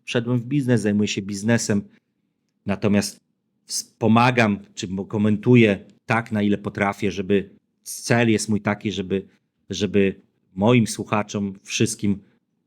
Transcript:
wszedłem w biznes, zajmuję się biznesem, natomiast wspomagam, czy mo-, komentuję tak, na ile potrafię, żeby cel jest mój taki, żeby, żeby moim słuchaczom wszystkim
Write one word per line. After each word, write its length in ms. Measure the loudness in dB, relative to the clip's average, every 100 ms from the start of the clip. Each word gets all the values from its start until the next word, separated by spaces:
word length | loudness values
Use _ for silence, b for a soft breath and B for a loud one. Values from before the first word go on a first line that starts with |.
wszedłem 360 | -6 -4 -2 -4
w 60 | -2
biznes, 360 | -2 2 2
zajmuję 260 | 2 0 0
się 140 | -4
biznesem, 600 | -8 -6 0 0 0 -2 -4 b _ _ _ _ _ _ -8
natomiast 540 | -2 0 0 0 -8 _ _ _ _ -10
wspomagam, 920 | -10 -10 -2 2 4 4 4 2 0 -8
czy 140 | -12 -8
mo-, 180 | -8 -6
komentuję 800 | -2 0 2 4 6 6 2 -6 _ -4
tak, 260 | -4 -2
na 100 | -2
ile 160 | 0 0
potrafię, 540 | -4 -4 -4 -2 -6
żeby 380 | -4 0 0 -2 _ _ _
cel 460 | -18 -8 0 2 4
jest 200 | 2 0
mój 120 | -2
taki, 300 | -2 -4 -6
żeby, 340 | -6 -4 -4 -6 b _ _ -12
żeby 520 | -6 -2 0 0 -2 _ _ _ -2
moim 320 | 2 2 2
słuchaczom 680 | -4 -4 -4 -4 -6 -6 -8
wszystkim 560 | -8 -2 -2 -2 -4 -4 b b _ _